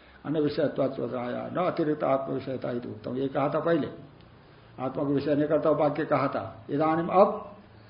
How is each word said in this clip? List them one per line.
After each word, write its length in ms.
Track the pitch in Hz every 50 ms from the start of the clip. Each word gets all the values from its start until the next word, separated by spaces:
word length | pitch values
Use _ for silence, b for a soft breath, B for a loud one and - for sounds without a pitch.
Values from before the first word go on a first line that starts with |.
| b b b b b
अन्य 160 | 147 151 160
विषयत्वात् 600 | 147 143 147 165 151 - - - 139 131 - -
आया, 500 | 131 120 123 123 120 123 123 120 120 117 120
"न 40 |
अतिरिक्त 480 | 147 185 170 147 - 165 151 151 147 -
आत्म 280 | 156 135 135 135 139 139
विषयता" 380 | 131 131 - 131 120 - 135
इति 180 | 123 120 123 120
उत्तम, 280 | 107 107 - 127 123
ये 120 | 131 139 135
कहा 200 | 135 151 135 151
था 120 | 151 156
पहले, 260 | 143 165 170 156 120 - - - - - - - - - b b b b b b b b b -
आत्मा 240 | 127 135 135 160 147
को 0 |
विषय 300 | 139 143 139 139 147 147
नहीं 140 | 139 151 147
करता 220 | 160 147 - 160
वाक्य 340 | 147 139 147 147 143 - 147
कहा 240 | - 151 131 135 135
था। 380 | - 120 98 - - - - -
इदानीम, 360 | 143 143 156 156 160 165 170
अब 500 | - 185 185 208 202 - - - - - - b b b b b b